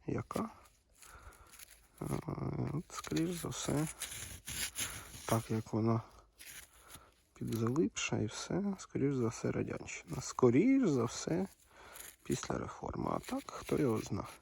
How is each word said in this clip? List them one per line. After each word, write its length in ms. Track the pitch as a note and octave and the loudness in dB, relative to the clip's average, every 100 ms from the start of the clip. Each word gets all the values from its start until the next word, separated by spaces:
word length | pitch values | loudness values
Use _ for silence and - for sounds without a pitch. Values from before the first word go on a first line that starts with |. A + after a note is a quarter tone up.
| - | -2
яка. 420 | - - - A3 - - _ _ _ - - - - - - - - _ - | -4 -2 -4 -4 -8 -20 _ _ _ -20 -20 -20 -20 -20 -20 -20 -20 _ -12
Е, 40 | - - - - - - B2+ | -4 -2 -2 -4 -2 -2 -2
от, 100 | C#3+ - | -2 -6
скоріш 400 | - - D#3 E3 | -10 -4 0 0
за 180 | F3 D#3+ | -2 -4
все, 400 | C3 - C#3 D#3+ - - - - - - - - - - - - - - | -4 0 0 0 -4 -10 -10 -12 -12 -10 -6 -6 -6 -8 -8 -14 -12 0
так 260 | A2+ - | 0 2
як 220 | A2+ - | -2 0
вона 280 | A2+ A2+ A2+ - - - _ - - - - - - - _ _ | 0 4 2 0 -16 -20 _ -16 -16 -18 -20 -20 -20 -20 _ _
підзалипша 840 | - B2 A#2 A2+ C3 F#3 - - - | -10 -4 0 2 2 2 0 -2 0
і 80 | G#2+ | 0
все, 380 | - - E3 G3+ F#3+ | -4 -2 0 0 -2
скоріш 360 | - - C3+ C3+ | -4 0 2 2
за 120 | A#2 | 0
все, 240 | - B2 | 0 -2
радянщина. 720 | A#2 G#2+ B2+ - - - C#3+ | 0 -2 -4 -8 -12 -8 -8
Скоріш 680 | - - B2+ A#2+ A3+ C4+ A#3+ | -6 6 8 10 8 8 6
за 160 | C#3 A#2 | 4 2
все, 420 | - - E3 F#3+ - - - - - - - | 0 0 0 0 -6 -20 -20 -20 -16 -16 -16
після 340 | - - - - | -2 -2 0 -4
реформи. 540 | - - - - - G1+ | -4 -6 -6 -2 0 0
А 40 | |
так, 240 | - C4 - | -2 -6 -6
хто 300 | - - - | -12 -2 2
його 240 | C#3+ A2 | 4 2
зна. 260 | - G2 - - | -2 -4 -4 -10